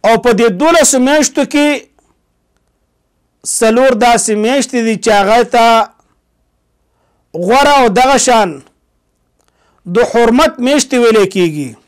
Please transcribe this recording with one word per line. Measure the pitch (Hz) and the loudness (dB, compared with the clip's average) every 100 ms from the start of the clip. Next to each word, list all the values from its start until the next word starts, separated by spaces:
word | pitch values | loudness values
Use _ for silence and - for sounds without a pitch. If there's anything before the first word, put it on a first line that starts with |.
او | 214 226 247 | 0 0 0
په | 208 | 0
دې | 233 180 | 0 0
دولس | 311 339 269 262 254 | 0 2 2 0 0
میاشتو | 302 285 - 269 | 0 -2 -4 -4
کې | 294 294 285 - _ _ _ _ _ _ _ _ _ _ _ _ _ _ _ | 0 -2 -2 -10 _ _ _ _ _ _ _ _ _ _ _ _ _ _ _
څلور | - - 226 226 262 226 240 | -10 -2 0 2 0 2 2
داسې | 233 - 214 | 2 0 -2
میاشتې | 214 277 - 240 226 | -2 -2 -4 -4 -4
دي | 214 | -4
چې | - | 0
هغه | 208 196 226 240 | 0 2 2 2
ته | 240 233 226 - _ _ _ _ _ _ _ _ _ _ _ _ _ _ 165 175 | 2 2 2 -2 _ _ _ _ _ _ _ _ _ _ _ _ _ _ -8 -2
غوره | 254 285 285 | 2 2 2
او | 240 | 2
دغه | 196 262 269 | 2 2 0
شان | - 233 196 139 _ _ _ _ _ _ _ _ _ _ _ _ - | 2 0 0 -6 _ _ _ _ _ _ _ _ _ _ _ _ -6
د | 180 226 | -2 -2
حرمت | 233 233 240 311 311 | 0 2 2 0 -2
میاشتې | 247 285 - 254 | -2 -2 -2 0
ویلې | 233 220 190 | 2 2 0
کیږي. | 190 175 151 131 110 | -2 -4 -4 -12 -14